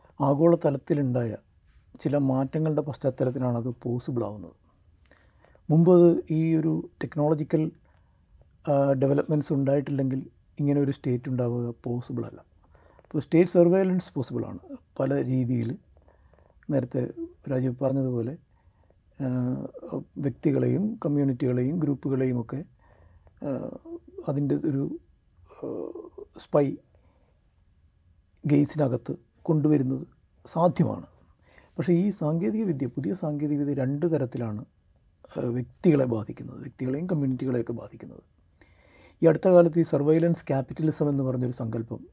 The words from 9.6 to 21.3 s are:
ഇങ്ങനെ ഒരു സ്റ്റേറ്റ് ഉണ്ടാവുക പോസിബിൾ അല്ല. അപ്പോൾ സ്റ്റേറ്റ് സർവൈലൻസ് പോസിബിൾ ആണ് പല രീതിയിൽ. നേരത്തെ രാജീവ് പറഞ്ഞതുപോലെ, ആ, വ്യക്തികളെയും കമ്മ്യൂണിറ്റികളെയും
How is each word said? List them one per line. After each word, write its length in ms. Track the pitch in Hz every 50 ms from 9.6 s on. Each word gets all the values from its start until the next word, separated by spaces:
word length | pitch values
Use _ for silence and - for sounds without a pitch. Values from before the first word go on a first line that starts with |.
| 139 135 139 147 135 151 143 135 135 131 131 131 165 - - _ _ _ _ -
ഇങ്ങനെ 200 | 147 143 143 143
ഒരു 100 | 143 135
സ്റ്റേറ്റ് 380 | 139 - - 135 123 120 123 143
ഉണ്ടാവുക 460 | 127 123 120 120 120 123 120 120 117 _ -
പോസിബിൾ 400 | 120 120 123 120 - 131 120 117
അല്ല. 160 | 107 - - - _ _ _ _ _ _ - _ _ _
അപ്പോൾ 240 | - - - - 151
സ്റ്റേറ്റ് 300 | - - - 160 185 -
സർവൈലൻസ് 640 | - 180 175 175 180 190 196 185 185 180 - - -
പോസിബിൾ 320 | 147 123 - 123 117 107
ആണ് 120 | 101 101 - - 359 277 - _ _ - -
പല 260 | 135 135 139 139 135
രീതിയിൽ. 520 | 123 127 131 127 117 127 117 117 - - - _ _ _ _ _ _ _ _ _ _ _ _ _ _ _ _ _ -
നേരത്തെ 400 | 147 135 123 127 - 131 123 - - 339 330 339 - _ - 143
രാജീവ് 240 | 135 127 127 131 123 127
പറഞ്ഞതുപോലെ, 540 | 139 131 135 139 131 131 123 117 113 120 151 - _ _ _ _ _ _ _ _ _ _ _ _ _ _ _ -
ആ, 80 | 139 127 127 127 123 127 127 135 143 - - - - - - - - - - -
വ്യക്തികളെയും 800 | 139 139 117 - - 156 135 135 127 123 123 151 202 214 233 - -
കമ്മ്യൂണിറ്റികളെയും 720 | 151 147 143 143 135